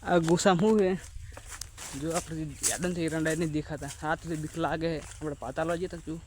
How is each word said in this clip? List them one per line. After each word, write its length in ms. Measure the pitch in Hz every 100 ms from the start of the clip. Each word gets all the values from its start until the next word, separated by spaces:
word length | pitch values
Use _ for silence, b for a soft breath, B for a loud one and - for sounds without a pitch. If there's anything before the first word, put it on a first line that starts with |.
| -
આ 80 | 175 165
ગુસ્સામાં 500 | 170 202 175 214 220
શું 0 |
છે. 80 | 190 190 - - - - - - - - - 139
જો 80 | 151 165
આપણે 260 | 170 160 156 135 -
યાદન 240 | - 180 175
થઈ 100 | 160
એરંડા 260 | 160 160 160
નહીં 140 | 170 151
દેખાતા. 360 | 147 151 139 -
હાથથી 400 | 156 165 165 160
બીક 120 | 156 165
લાગે 240 | 160 156 165
છે. 80 | 156 -
આપણે 280 | - 156 143
પાતાળવા 380 | 117 143 165 170
જઈએ 100 | 180
તો 60 | 170 156
જો 80 | 160